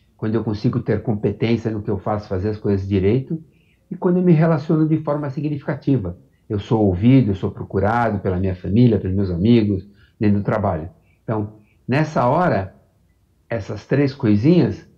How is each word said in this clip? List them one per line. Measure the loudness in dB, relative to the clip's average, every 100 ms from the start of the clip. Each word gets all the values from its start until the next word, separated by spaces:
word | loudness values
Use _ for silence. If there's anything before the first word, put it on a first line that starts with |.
| _ -8
quando | -2 -2
eu |
consigo | -2 -2 -2 -2
ter | -2 -2
competência | -2 -2 -2 -2 0 0 -2
no | -6
que | -6
eu | -6
faço, | -4 -6 -4
fazer | -4 -4
as | -4
coisas | -2 -2 0
direito, | 0 2 0 -2 -8 -10 _ _ _ -16
e | -4
quando | 0 2
eu |
me | 4
relaciono | 4 4 0 0 0 2
de | 0
forma | -2 -4 -4
significativa. | -6 -6 -6 -6 -6 0 0 -2 -10 _ _ -8
Eu | -6
sou | -2 2 2
ouvido, | 2 4 6 4
eu | -2
sou | -4
procurado | -8 -6 -2 0 0 0 -2
pela | -2 -2
minha | -2
família, | -4 -2 4 4 4
pelos | 0 -2
meus | -2
amigos, | 0 4 4 4 -2 -6 _ _ -2
dentro | 0 0
do |
trabalho. | 0 -2 -2 -4 -8 _ _ _
Então, | -8 -6 -6 -12 _ _ -4
nessa | -2 0 0 0
hora, | 2 0 0 -4 -12 _ _ _ _ _ _ -10
essas | -10 -8 -12 -2
três | 0 0
coisinhas | 0 2 4 4 4 2 -2 -14